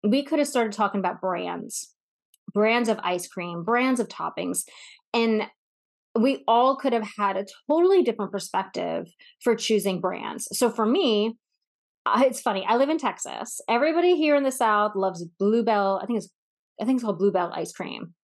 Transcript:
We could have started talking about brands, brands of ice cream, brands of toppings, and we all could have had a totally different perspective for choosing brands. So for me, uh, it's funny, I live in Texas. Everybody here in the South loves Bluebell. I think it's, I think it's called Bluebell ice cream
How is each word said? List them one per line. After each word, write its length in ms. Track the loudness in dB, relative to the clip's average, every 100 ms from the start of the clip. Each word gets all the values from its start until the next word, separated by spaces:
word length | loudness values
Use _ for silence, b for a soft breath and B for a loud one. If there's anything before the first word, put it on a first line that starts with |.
We 200 | 2 0
could 160 | 0 -2
have 80 | 0
started 260 | 0 -2
talking 260 | 0 -2 0
about 220 | -2 -2
brands, 720 | -4 -4 -6 -8 -10 -12 -14 _ _ _ _ _ -6
brands 360 | 2 2 4 2
of 100 | 0
ice 240 | -2 -4 -6
cream, 360 | -10 -8 -6
brands 360 | 0 2 2 0
of 80 | -2
toppings, 520 | -6 -8 -6 -6 -6 -8 B B B _
and 300 | 0 2 0 -2 _ _ _ _ _ _ 0
we 260 | 2 0 2
all 300 | 4 4 2
could 160 | 0
have 140 | -2 -4 -4
had 200 | -2 -2
a 80 | -6 -12 0
totally 360 | 4 6 6
different 280 | 4 0 -4
perspective 760 | -6 -4 -4 -4 -6 -4 -6 -8 _ b b
for 120 | 0 0
choosing 440 | 2 2 2 -2
brands. 480 | -4 -4 -8 -10 -8
So 160 | 0 0
for 160 | 2 0
me, 500 | 2 2 2 0 -4 _ _ _ _ _ _ 0
uh, 180 | 2 2
it's 140 | 2
funny, 240 | -2 -2 0
I 100 | 2
live 120 | 2
in 100 | 0
Texas. 600 | -2 -4 -10 -10 -10 -12 -2
Everybody 480 | 2 2 4 4 4
here 200 | 4 2
in 80 |
the 80 | 2
South 420 | 0 2 2 2 0
loves 300 | -2 -2 -12 _
Bluebell. 600 | 2 2 2 2 2 0
I 40 | -2
think 120 | -4
it's, 120 | -6 _ _ _ _ -6
I 60 | 0
think 120 | 0
it's 60 |
called 140 | 0 0
Bluebell 340 | 2 2 -2
ice 200 | -4 -8
cream 400 | -8 -10 -10 -12 _